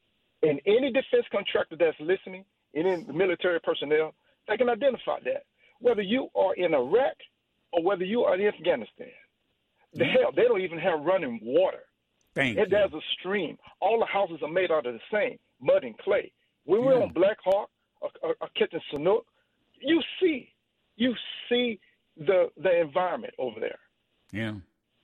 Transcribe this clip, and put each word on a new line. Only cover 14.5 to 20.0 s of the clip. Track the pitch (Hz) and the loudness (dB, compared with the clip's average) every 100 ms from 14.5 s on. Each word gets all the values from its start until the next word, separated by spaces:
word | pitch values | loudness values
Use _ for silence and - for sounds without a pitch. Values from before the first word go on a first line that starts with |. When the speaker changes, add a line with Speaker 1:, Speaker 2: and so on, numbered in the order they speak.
Speaker 1:
made | 175 180 | 0 0
out | 156 123 | 0 -2
of | |
the | 117 - | -8 -4
same | 208 190 - _ _ | -2 -2 -6 _ _
mud | - 285 | 2 2
and | 254 - | 2 -6
clay. | - 202 - _ _ _ | -2 0 -2 _ _ _
When | 139 208 | 0 2
we're | 262 254 | 4 4
Speaker 2:
Yeah. | |
Speaker 1:
on | 202 | 4
Black | 160 190 214 | 2 2 2
Hawk | 185 196 - _ _ _ | 2 0 0 _ _ _
or, | 143 - | -10 -6
or, | 165 160 | -6 -4
or | 156 - | -4 -2
catching | 208 160 - | -2 -2 -8
Chinook, | 143 165 214 - _ _ _ _ _ | -2 2 2 -2 _ _ _ _ _
you | 262 330 | 0 2